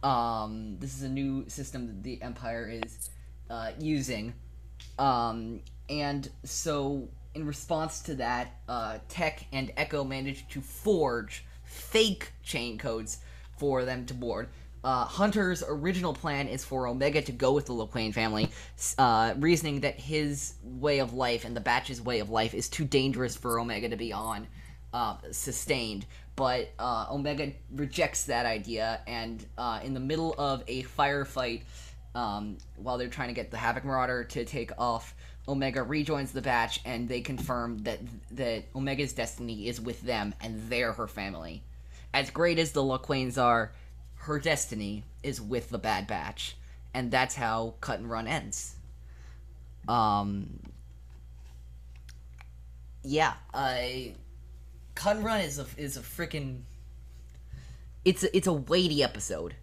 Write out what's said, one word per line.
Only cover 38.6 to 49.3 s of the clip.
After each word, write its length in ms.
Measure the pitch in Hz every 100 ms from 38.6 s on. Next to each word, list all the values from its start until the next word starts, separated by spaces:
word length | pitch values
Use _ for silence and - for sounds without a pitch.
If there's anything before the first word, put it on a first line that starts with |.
| -
Omega's 400 | 135 135 139 143
destiny 540 | - 117 - 120 110 104
is 120 | 120
with 220 | 117 117
them, 320 | 123 117 104 98
and 280 | 113 110 113
they're 220 | 120 120
her 120 | 110 107
family. 560 | - 98 87 82 80 - - - - - 135
As 160 | 135
great 260 | - 170 165
as 140 | 160
the 100 | 143
Loquanes 560 | 135 131 - 139 131 123
are, 360 | 123 117 110 - - - - -
her 240 | - 151
destiny 640 | 151 151 - 110 101 104 - -
is 180 | - 117
with 300 | 104 123 -
the 80 | 117
Bad 300 | - 185 196
Batch, 500 | 101 78 110 - - - - - 127
and 160 | 123
that's 240 | 127 127 -
how 400 | 120 113 113 -
Cut 200 | - 110
and 100 | 113
Run 160 | 113 113
ends. 500 | 151 107 95 - - - - - - -